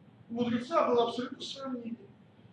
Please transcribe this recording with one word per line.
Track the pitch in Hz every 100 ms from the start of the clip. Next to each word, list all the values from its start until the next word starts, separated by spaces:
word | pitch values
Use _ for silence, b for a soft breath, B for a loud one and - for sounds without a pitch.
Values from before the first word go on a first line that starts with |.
| - - -
мудреца | 233 240 233 - 330 247
было | 240 233
абсолютно | - 247 -
своё | - 277 269
мнение. | 247 233 233 - - - - -